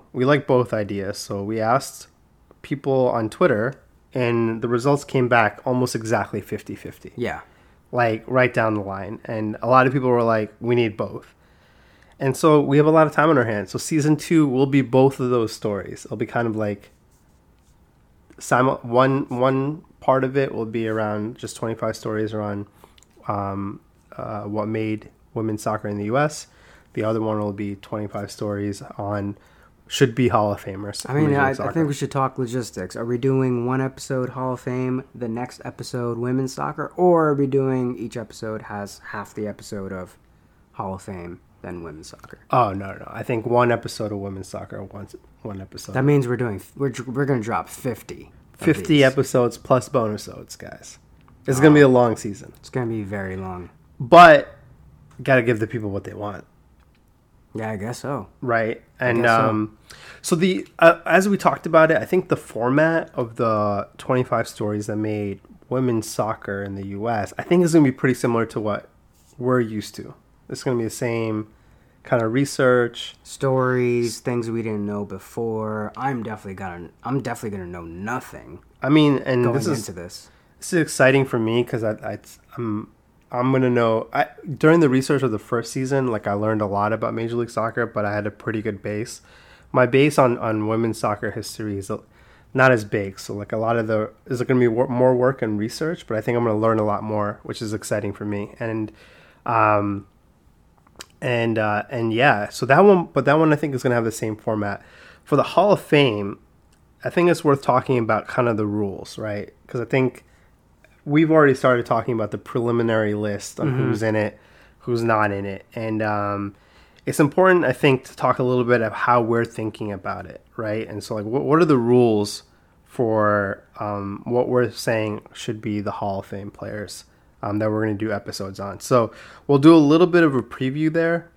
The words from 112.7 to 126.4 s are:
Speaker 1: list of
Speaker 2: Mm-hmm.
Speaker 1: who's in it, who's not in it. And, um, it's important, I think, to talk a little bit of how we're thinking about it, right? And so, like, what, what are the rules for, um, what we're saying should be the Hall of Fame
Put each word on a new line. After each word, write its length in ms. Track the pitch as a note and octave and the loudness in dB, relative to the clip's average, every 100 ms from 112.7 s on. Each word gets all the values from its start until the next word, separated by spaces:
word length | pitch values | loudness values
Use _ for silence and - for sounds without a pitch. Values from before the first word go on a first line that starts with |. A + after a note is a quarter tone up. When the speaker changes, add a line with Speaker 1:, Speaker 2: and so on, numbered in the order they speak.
| A#2 A2+ A2 G#2 | 0 2 0 0
Speaker 1:
list 460 | G#2 G#2 G2+ - - | -2 -4 -6 -10 -6
of 80 | C#3 | -4
Speaker 2:
Mm-hmm. 100 | C3 | 0
Speaker 1:
who's 260 | B2+ G#2+ | -2 0
in 120 | A2 G#2+ | 0 0
it, 240 | G#2 - _ _ _ _ | -2 -6 _ _ _ _
who's 240 | - A#2 | -6 -2
not 280 | A#2 G#2+ G#2 | 0 2 2
in 140 | G2 G2+ | -2 -6
it. 200 | F#2+ - A#2 | -10 -12 -8
And, 260 | A2+ G#2+ | -6 -2
um, 540 | G#2+ G#2 G2+ G2+ G2+ - _ _ _ _ - | -2 -2 -2 -4 -6 -12 _ _ _ _ -6
it's 140 | B2 | 0
important, 460 | D3 F#3 F#3 F3+ B2+ | 2 4 4 4 2
I 80 | |
think, 320 | - D3 B2+ - | 2 2 2 -2
to 100 | - | -4
talk 240 | B2+ B2+ | -2 0
a 40 | |
little 200 | B2+ B2+ | 0 0
bit 180 | A#2+ A#2+ | 2 2
of 120 | A2 | 0
how 280 | - - B2 | -2 2 2
we're 220 | A2+ A#2 | 2 0
thinking 480 | A2+ - A2 - G#2+ | -2 -6 -8 -8 -8
about 340 | F#2+ G2+ F#2+ F#2 | -8 -10 -10 -12
it, 160 | - - - | -18 -16 -10
right? 320 | G#2+ G#2+ - | -6 -6 -6
And 160 | G#2 | -10
so, 120 | - A2 | -8 -8
like, 100 | G#2 | -4
what, 180 | C3+ | -4
what 160 | C3 D#3 | 0 2
are 60 | E3 | 4
the 120 | C3 | 4
rules 640 | A#2 B2 A#2+ G#2 G#2 - - _ _ _ _ | 4 6 6 4 0 -6 -16 _ _ _ _
for, 800 | - A2+ A2 G#2 G#2 G2 - _ - | -4 0 2 2 2 0 -6 _ -10
um, 420 | G#2+ G2+ G2 G2+ - | -8 -6 -8 -10 -2
what 220 | A#2+ B2+ | -2 2
we're 240 | B2 A#2 | 2 0
saying 500 | - - A2 A2 G#2 - | -2 -2 -2 -2 -6 -12
should 260 | - - A2 | -12 -10 -8
be 220 | A2 G#2 | -6 -6
the 100 | G2+ | -6
Hall 280 | F#2+ G#2 G2 | -6 -6 -6
of 60 | - | -8
Fame 240 | G2+ | -12